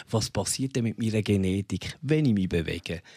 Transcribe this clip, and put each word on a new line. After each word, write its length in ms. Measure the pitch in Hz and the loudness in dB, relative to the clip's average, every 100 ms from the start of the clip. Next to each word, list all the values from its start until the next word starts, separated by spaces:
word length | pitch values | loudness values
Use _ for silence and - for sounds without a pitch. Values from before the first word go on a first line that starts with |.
| - | -4
Was 200 | 110 - | -2 -2
passiert 460 | - 95 - 135 131 | -4 -4 -2 -2 -2
denn 80 | |
mit 160 | 117 - | -2 -2
meiner 220 | 113 110 | 0 0
Genetik, 760 | 104 101 95 95 98 92 - - | 2 2 2 0 -2 -6 -6 -8
wenn 240 | 135 156 147 | 0 2 4
ich 80 | |
mich 160 | 104 92 | 4 2
bewege, 520 | 87 78 82 - 82 - | 0 -2 -4 -6 -10 -10